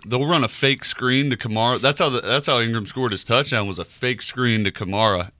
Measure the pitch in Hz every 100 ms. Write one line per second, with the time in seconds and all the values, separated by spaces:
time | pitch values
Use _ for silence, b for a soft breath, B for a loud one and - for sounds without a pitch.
0 | - 123 143 170 117 - 135 139 - -
1 | 127 131 143 120 117 110 117 120 127 151
2 | 165 123 95 131 143 127 113 113 98 -
3 | 127 98 - 120 143 120 101 87 - -
4 | 127 127 - - 123 110 98 - 95 98
5 | 110 92 87 -